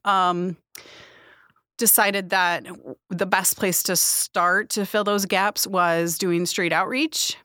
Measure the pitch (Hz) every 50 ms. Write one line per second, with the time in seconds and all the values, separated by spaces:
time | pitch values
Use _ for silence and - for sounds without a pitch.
0 | - 202 196 190 185 180 175 175 180 185 165 - _ _ - - - - - -
1 | - - - - - - - _ _ _ _ _ _ _ _ - 233 214 - -
2 | 214 202 196 196 190 170 196 190 180 175 175 151 - - - - - - 127 -
3 | _ - 180 170 196 185 196 190 185 - - - 220 190 175 - - - 180 170
4 | - - - - - - - 190 175 175 180 202 214 - - 220 196 - - 214
5 | 202 208 208 202 196 185 202 185 196 208 202 - - 196 196 180 175 170 165 170
6 | 170 170 165 - 196 180 170 170 175 170 - - 180 165 160 165 190 - 254 254
7 | 311 311 - - - - - - -